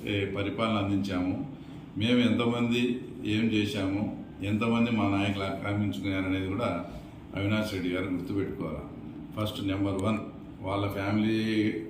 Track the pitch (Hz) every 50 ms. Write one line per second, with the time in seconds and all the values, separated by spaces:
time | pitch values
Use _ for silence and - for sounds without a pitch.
0 | - 113 104 101 98 95 95 98 98 101 98 - 113 110 110 104 101 98 101 98
1 | 95 - 95 90 90 92 98 110 143 - - - - - - - - - - 98
2 | 107 120 123 123 123 113 104 104 120 117 117 120 120 117 117 120 120 - - -
3 | - - - - - 104 104 107 117 113 107 107 104 101 101 104 95 95 98 104
4 | 104 - - - - - - - 98 101 104 104 117 117 113 117 117 113 113 107
5 | 101 101 98 98 98 101 98 98 95 95 95 98 101 101 101 104 104 98 92 -
6 | 95 98 95 95 95 92 95 95 95 95 98 107 120 104 87 85 87 - - -
7 | - - - - - - - 95 98 104 107 107 107 101 98 95 90 90 90 92
8 | 92 98 90 87 - - 104 98 92 - - - 90 80 78 76 73 - - -
9 | - - - - 78 - - 107 107 101 - - 101 98 95 98 98 98 95 95
10 | 95 107 107 104 - - - - - - - - - 92 98 101 101 101 98 98
11 | 98 101 104 107 107 107 110 110 110 110 110 107 107 110 - - -